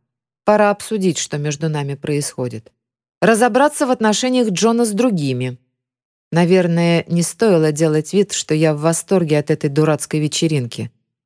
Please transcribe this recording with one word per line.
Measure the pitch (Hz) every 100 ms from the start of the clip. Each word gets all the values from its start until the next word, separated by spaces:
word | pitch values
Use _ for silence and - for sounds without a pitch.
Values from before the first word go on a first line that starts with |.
| _ _ _ _ -
Пора | 208 208
обсудить, | 202 - 220 190 147
что | - 147
между | 147 147 160
нами | 151 143 139
происходит. | 151 147 143 - 123 110 - _ _ _ _ _
Разобраться | 196 220 240 240 294 - 269
в |
отношениях | 247 214 208 254 254 220
Джона | 175 226 233 233
с |
другими. | 196 254 185 139 123 127 123 _ _ _ _ _ _ _
Наверное, | 160 175 190 175 170 170 165 -
не | 170
стоило | 165 - 226 170 156
делать | 151 160 156 147
вид, | 196 190
что | - - 156
я | 160
в | 147
восторге | 160 165 - 190 160 151
от | 147
этой | 151 151
дурацкой | 139 156 147 - 156
вечеринки. | 151 - 165 151 120 - 113 _ _ _